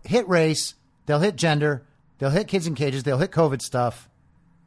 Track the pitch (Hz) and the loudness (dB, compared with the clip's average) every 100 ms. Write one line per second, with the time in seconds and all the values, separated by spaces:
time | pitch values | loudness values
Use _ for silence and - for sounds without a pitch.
0 | - 220 190 175 160 151 - - _ _ | -2 -2 2 2 2 0 -4 -10 _ _
1 | - 147 202 160 165 147 147 139 - _ | -2 2 2 2 0 2 0 -2 -8 _
2 | _ - 135 165 - 196 165 131 143 135 | _ -6 0 0 0 -2 -2 -2 -2 -2
3 | 127 131 185 160 160 131 - 127 120 - | -2 0 0 2 2 2 -4 -2 -2 -4
4 | - _ _ _ _ _ | -18 _ _ _ _ _